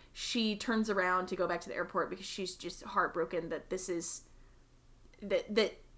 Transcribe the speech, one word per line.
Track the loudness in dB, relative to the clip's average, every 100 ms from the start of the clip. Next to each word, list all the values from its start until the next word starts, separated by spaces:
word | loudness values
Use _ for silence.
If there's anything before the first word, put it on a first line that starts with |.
| -18
she | -10 -2 2 2 2
turns | 0 2 4
around | 4 4 4 2
to | 0
go | 0
back | 0
to | -4
the |
airport | -4 -2 0 -2
because | -4 -8
she's | -4 -6
just | -6 -8 -8
heartbroken | -2 2 2 2 0 0 -2
that | -4 -4
this | -4 -2
is, | -2 -2 -6 -10 -20 -20 -20 -20 -20 -20 -20 -20 -12
that, | 0 0 2
that | 2 2 0 -18